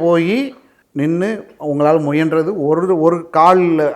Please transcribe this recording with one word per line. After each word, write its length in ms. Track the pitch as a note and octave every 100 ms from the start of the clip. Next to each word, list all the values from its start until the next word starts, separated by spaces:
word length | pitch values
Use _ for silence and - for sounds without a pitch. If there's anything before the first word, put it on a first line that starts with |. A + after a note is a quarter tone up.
போய் 340 | E3+ E3+ E3+ A#3 C#4 - _ _ _ C#3+
நின்னு 300 | D3+ E3+ G3+ G#3+ - - D3+
உங்களால 280 | C#3+ D3+ D#3+ D3
முயன்றது 460 | D3+ D#3+ D#3+ D#3+ G3+ C#3+
ஒரு, 280 | D#3+ F#3 F3 E3
ஒரு 120 | E3+ E3 D#3+
கால்ல 500 | E3 F#3 F3 D#3+ D#3+